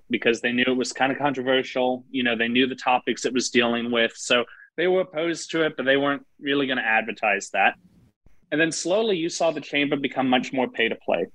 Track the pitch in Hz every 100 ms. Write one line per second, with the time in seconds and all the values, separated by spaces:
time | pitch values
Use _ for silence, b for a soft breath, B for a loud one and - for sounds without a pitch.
0 | - 117 123 113 120 123 127 127 117 -
1 | 131 131 143 131 127 131 127 131 127 127
2 | - 131 123 117 117 123 131 127 131 123
3 | - 113 127 123 - 120 120 117 120 120
4 | 113 - - 123 117 B B - 180 185
5 | 180 156 170 156 - 165 156 151 131 139
6 | 143 139 - - 139 143 131 127 113 110
7 | 110 104 107 98 - 95 98 - _ _
8 | _ _ - - - 151 165 - 170 202
9 | 226 180 170 - 165 151 - 143 143 143
10 | 135 135 131 127 - 131 123 - 113 -
11 | - 85 -